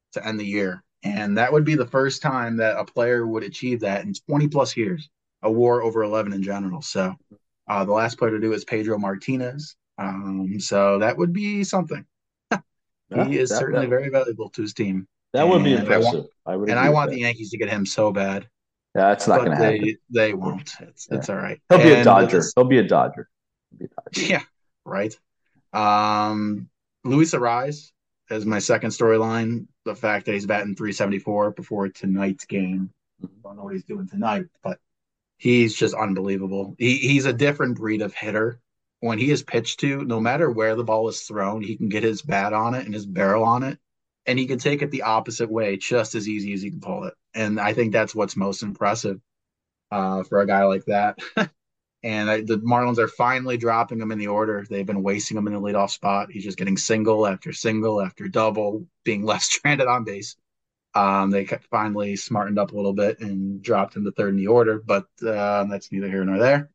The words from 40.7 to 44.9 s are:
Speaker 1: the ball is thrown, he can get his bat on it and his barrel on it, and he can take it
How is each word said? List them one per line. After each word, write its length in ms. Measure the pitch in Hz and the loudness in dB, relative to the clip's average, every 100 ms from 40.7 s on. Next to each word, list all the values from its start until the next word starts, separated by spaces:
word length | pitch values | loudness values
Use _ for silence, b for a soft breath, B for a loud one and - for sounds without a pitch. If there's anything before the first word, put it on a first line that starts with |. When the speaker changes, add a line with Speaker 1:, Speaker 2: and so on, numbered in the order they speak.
| 113 | 0
Speaker 1:
the 80 | |
ball 240 | 113 110 113 | 0 0 0
is 140 | 104 | -4
thrown, 420 | - 104 98 107 | -8 -4 -4 -4
he 140 | 101 110 | -6 -4
can 100 | 107 | -4
get 160 | 107 | 0
his 180 | 113 104 | 0 -2
bat 300 | - 98 101 | -2 -2 0
on 220 | 107 117 127 | 0 -2 -4
it 80 | |
and 100 | 110 | -6
his 120 | 104 101 | -10 -6
barrel 400 | 92 98 107 113 | 0 2 4 4
on 180 | 120 | 2
it, 160 | 135 - _ _ _ _ - | -2 -8 _ _ _ _ -2
and 120 | 127 | -2
he 80 | 131 | 0
can 140 | 131 | -2
take 220 | 147 143 | -2 -2
it 100 | 147 | -4